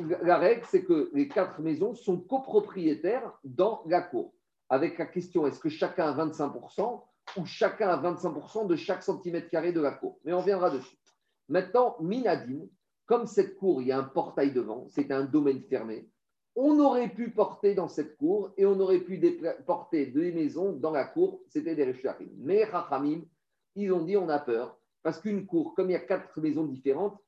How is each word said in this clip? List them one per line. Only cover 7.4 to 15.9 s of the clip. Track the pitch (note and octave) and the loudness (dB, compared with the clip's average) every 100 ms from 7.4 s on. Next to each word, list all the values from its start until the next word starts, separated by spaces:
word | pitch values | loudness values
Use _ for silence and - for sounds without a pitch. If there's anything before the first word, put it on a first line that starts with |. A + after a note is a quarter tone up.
chacun | D#3+ - - - G3+ | -8 0 -2 0 0
a | D#3 | 0
vingt-cinq | E3+ D#3+ F3 | 0 -2 -6
pour | C#3+ - | -6 -8
cent | G#3+ | -6
de | G3+ D#3+ | 0 -2
chaque | - F3+ | 0 -4
centimètre | - F#3 F3 E3 - | -2 -4 -4 -6 -2
carré | E3 F3 | -2 0
de | E3 | 0
la | C#3+ | -2
cour ? | C3+ - - | -2 -10 -8
Mais | D3+ | -4
on | F3+ | -2
viendra | F3+ F#3+ F3 | 0 2 2
dessus. | C3+ - _ _ _ _ _ - | 0 -8 _ _ _ _ _ -2
Maintenant, | F3 F#3 A#3+ B3 - | -2 2 2 2 0
Minadim, | E3 B3 A3 D#3+ A#2+ C#3+ G3 _ _ _ - | -4 -2 0 0 -2 -10 -10 _ _ _ 0
comme | A#3 A3+ | 0 2
cette | G#3 - - | 0 0 0
cour, | F#3+ C3+ | 0 2
il | B2+ | 2
y | |
a | C3 | 0
un | |
portail | C3 E3 - - C#3 | 0 -4 -2 0 2
devant, | B2+ G#2+ A#2 - | 2 -2 -6 -6
c'est | - C#3 | -4 -2
un | C3+ | -2
domaine | C#3 D3 C#3 C3 | 2 2 4 0
fermé, | - B2 A2+ | -2 -4 -4